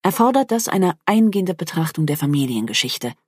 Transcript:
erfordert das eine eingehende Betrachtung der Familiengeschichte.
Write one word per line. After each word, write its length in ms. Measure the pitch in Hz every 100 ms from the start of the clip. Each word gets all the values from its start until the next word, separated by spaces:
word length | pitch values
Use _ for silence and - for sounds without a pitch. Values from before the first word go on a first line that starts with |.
erfordert 480 | - - 233 269 262
das 160 | 226 -
eine 300 | 196 185 165 -
eingehende 480 | 220 220 202 185
Betrachtung 520 | 175 170 170 160 - 151
der 120 | 147
Familiengeschichte. 960 | 143 143 131 113 110 104 127 - 120 -